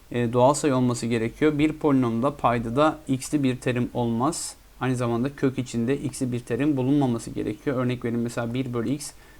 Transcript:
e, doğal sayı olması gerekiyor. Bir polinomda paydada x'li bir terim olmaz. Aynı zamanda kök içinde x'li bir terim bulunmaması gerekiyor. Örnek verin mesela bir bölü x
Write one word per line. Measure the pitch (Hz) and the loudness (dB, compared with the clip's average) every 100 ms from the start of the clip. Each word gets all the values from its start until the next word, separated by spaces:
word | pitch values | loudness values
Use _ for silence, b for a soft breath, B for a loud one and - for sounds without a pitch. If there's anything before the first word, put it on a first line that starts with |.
| - | -6
e, | 120 120 | -2 0
doğal | 123 127 | 4 6
sayı | 143 160 127 | 6 2 2
olması | 123 120 117 | 2 0 0
gerekiyor. | 117 113 - 151 147 | 0 -2 2 2 4
Bir | 156 | 2
polinomda | 151 156 135 123 113 135 139 | 2 2 4 4 2 0 0
paydada | 131 120 117 120 156 156 - | 0 0 0 2 2 0 -4
x'li | 131 - 151 | -4 -2 0
bir | 135 127 | 0 0
terim | - 123 123 | -2 0 -2
olmaz. | 120 120 117 135 175 - - - - | -2 -2 0 0 -2 -6 -12 -20 -6
Aynı | 127 127 | -2 0
zamanda | 120 117 127 143 | 0 0 -2 0
kök | 139 127 | -2 0
içinde | 123 120 117 139 | -4 -2 0 -2
x'li | 143 - 131 | -4 -4 -4
bir | 120 | -4
terim | - 117 147 139 | -4 0 0 2
bulunmaması | 127 147 135 117 113 | 2 2 2 0 -4
gerekiyor. | 110 107 107 - 127 | -6 -6 -4 -4 -2
Örnek | 123 123 | -2 -2
verin | 120 117 | -2 -2
mesela | 117 117 117 | -4 -4 -4
bir | 123 127 | -4 -4
bölü | 120 113 | -4 -2
x | 143 - - b b | -4 -6 -16 b b